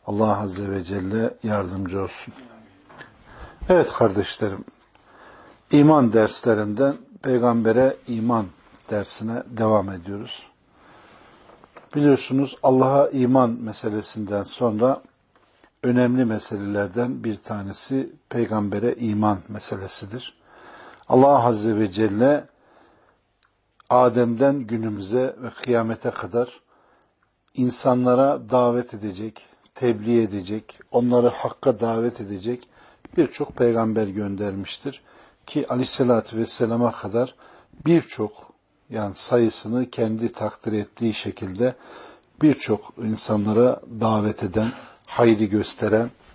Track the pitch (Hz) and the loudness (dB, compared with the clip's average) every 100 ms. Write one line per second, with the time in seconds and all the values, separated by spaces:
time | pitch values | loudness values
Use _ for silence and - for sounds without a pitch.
0 | - 104 110 101 104 92 101 98 87 98 | -8 -2 0 0 -4 -8 -6 -6 -6 -6
1 | 95 107 113 - 113 104 90 95 92 98 | -4 -2 -4 -4 -4 -4 -4 -6 -6 -6
2 | 95 - - - - - - _ _ - | -6 -10 -18 -20 -20 -20 -20 _ _ -20
3 | - _ - - - - - 180 139 - | -20 _ -20 -20 -20 -14 2 4 4 2
4 | 113 98 92 - 107 95 - _ _ _ | 2 2 -4 -4 -6 -6 -14 _ _ _
5 | _ - - - - _ _ 147 147 156 | _ -20 -20 -20 -20 _ _ 6 8 8
6 | 120 110 107 - 127 107 107 104 139 143 | 6 4 2 2 0 0 0 0 0 -2
7 | - - 139 127 120 117 110 113 131 135 | -12 -10 -2 2 2 2 2 4 2 0
8 | - 117 113 117 95 - _ - - 107 | -6 -4 -2 -2 -4 -10 _ -20 -8 -6
9 | 98 - 110 120 - 117 110 107 95 95 | -6 -8 -8 -8 -10 -2 2 2 0 -8
10 | 87 101 120 - - _ _ _ _ - | -10 -12 -12 -16 -20 _ _ _ _ -20
11 | - - - - _ - - - _ 147 | -20 -20 -20 -20 _ -20 -20 -20 _ 2
12 | 147 131 - 131 135 - 139 131 131 139 | 4 4 2 -2 -2 0 2 4 4 4
13 | 143 139 123 131 123 117 113 104 - 107 | 2 2 2 4 4 0 -8 -8 -6 -6
14 | 101 - 101 101 98 - 123 107 123 139 | -6 -8 -4 -4 -6 -2 -2 2 2 0
15 | - _ _ _ _ _ _ _ 127 123 | -6 _ _ _ _ _ _ _ 0 2
16 | 123 127 120 107 - 107 101 101 101 104 | 2 2 0 -2 -6 -8 -4 -4 -2 -2
17 | 120 131 113 101 - 107 98 95 - 135 | -4 -4 -6 -8 -8 -10 -8 -10 -6 -6
18 | - - _ 120 113 110 101 104 117 - | -6 -12 _ -4 -2 -2 -2 -2 -2 -2
19 | 113 107 107 98 - 107 - 104 95 - | -4 0 0 0 -6 -12 -8 -8 -10 -12
20 | 98 117 - - _ - - - - - | -12 -14 -14 -20 _ -20 -20 -20 -20 -20
21 | - 127 135 139 120 110 107 107 107 92 | 2 6 8 6 4 2 0 0 0 0
22 | 110 101 131 147 - _ _ _ _ _ | 0 4 4 2 -2 _ _ _ _ _
23 | _ _ _ _ _ _ _ _ _ 123 | _ _ _ _ _ _ _ _ _ 4
24 | 123 117 120 113 139 143 110 113 110 104 | 4 4 0 2 2 2 -4 -4 -4 -6
25 | 95 120 131 - 120 - - 120 113 113 | -4 -2 -2 -4 -14 -10 0 0 0 -4
26 | 120 - 92 113 120 - _ _ _ _ | -6 -8 -4 -2 -2 -6 _ _ _ _
27 | _ _ _ _ _ - 123 - 139 123 | _ _ _ _ _ -2 -2 0 0 2
28 | 123 123 139 143 110 127 123 120 120 107 | 4 4 4 0 0 2 2 0 -4 -8
29 | 104 92 107 - - _ _ - 123 107 | -10 -8 -12 -12 -20 _ _ -4 -2 0
30 | 107 120 110 101 90 107 - - - 120 | 2 2 2 -2 -6 -10 -10 -20 -4 0
31 | 123 120 120 - 127 - 139 107 113 113 | 2 4 2 0 -6 -2 0 0 0 0
32 | 117 117 101 101 104 123 - _ - _ | -2 -4 -10 -8 -6 -8 -10 _ -20 _
33 | - - 139 - 143 - 120 113 110 110 | -8 0 0 0 -8 0 2 2 0 0
34 | 104 98 101 98 104 98 95 - 139 135 | -2 -4 -6 -6 -6 -6 -10 -10 -12 -12
35 | _ _ - _ - 151 - 123 127 - | _ _ -20 _ -8 -6 -4 -2 -2 0
36 | 127 117 - 113 113 - 117 117 120 113 | 4 4 2 -4 -4 -2 -2 2 0 -2
37 | 107 110 131 - - - _ _ 151 170 | -4 -2 -2 -6 -20 -20 _ _ 2 2
38 | - - 107 - - _ _ _ _ 110 | 2 -6 -6 -6 -20 _ _ _ _ -6
39 | 104 92 - 123 113 - 110 120 127 - | -6 -6 0 4 4 0 -4 -4 -4 -2
40 | 110 110 113 - 107 - - 107 101 - | -2 -2 -4 -4 -8 -6 -4 -4 -4 -4
41 | 117 104 104 - 95 95 127 123 - - | -4 -2 -8 -8 -10 -2 -2 -2 -16 -20
42 | - - _ _ 151 131 - 104 - - | -20 -20 _ _ 2 2 0 -4 -4 -10
43 | 110 110 - 107 104 107 123 127 - 113 | -6 -6 -2 0 2 4 4 2 -6 -4
44 | 113 110 107 107 104 104 113 - - - | 0 0 0 -2 -4 -2 -2 -6 -18 -20
45 | - - 120 107 107 104 - - 107 107 | -10 2 4 4 2 0 -2 -4 0 2
46 | 120 - _ | 0 -6 _